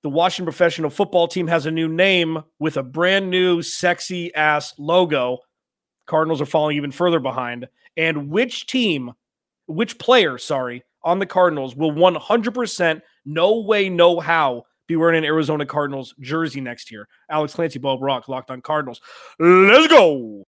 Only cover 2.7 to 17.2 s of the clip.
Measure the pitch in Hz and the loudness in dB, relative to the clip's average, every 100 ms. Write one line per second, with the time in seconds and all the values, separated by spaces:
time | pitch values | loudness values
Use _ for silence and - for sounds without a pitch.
2.7 | 147 131 139 175 196 190 180 185 175 - | -4 -6 -2 0 0 0 0 2 0 -2
3.7 | - 180 175 - 180 170 151 151 151 143 | -2 -2 -2 -6 -8 -8 -2 0 0 -4
4.7 | - 147 175 180 147 123 127 _ _ _ | -12 0 2 2 0 -2 -4 _ _ _
5.7 | _ _ _ - 160 160 156 139 160 151 | _ _ _ -4 -2 0 -2 0 0 0
6.7 | 147 143 135 175 170 131 127 123 120 127 | -2 -6 -2 0 0 -2 -6 -8 -10 -14
7.7 | _ _ - 160 151 143 175 254 - - | _ _ -4 -4 -4 -4 -2 -2 -4 -6
8.7 | 254 226 151 123 - _ _ _ _ - | -2 -2 -2 -6 -16 _ _ _ _ -12
9.7 | 156 226 - - 254 175 123 - 143 127 | -6 -6 -4 2 4 2 -4 -6 -4 -4
10.7 | 123 _ _ 165 185 196 185 180 151 131 | -10 _ _ -4 -2 -2 2 2 2 -8
11.7 | 123 160 147 180 165 - 233 220 233 233 | -2 -2 4 4 4 -2 -2 0 -4 -6
12.7 | - 170 160 _ _ 139 156 180 226 202 | -2 -2 -2 _ _ -10 0 2 2 0
13.7 | 208 196 175 170 170 156 165 143 120 - | 0 0 4 4 4 0 0 0 -2 -12
14.7 | _ _ 165 165 165 156 160 147 156 147 | _ _ 0 2 2 0 -2 0 -4 -4
15.7 | 147 143 135 127 - 131 160 160 135 127 | -4 -4 -6 -12 -18 -8 -6 -4 -8 -12
16.7 | 117 - 107 101 _ | -12 -16 -18 -20 _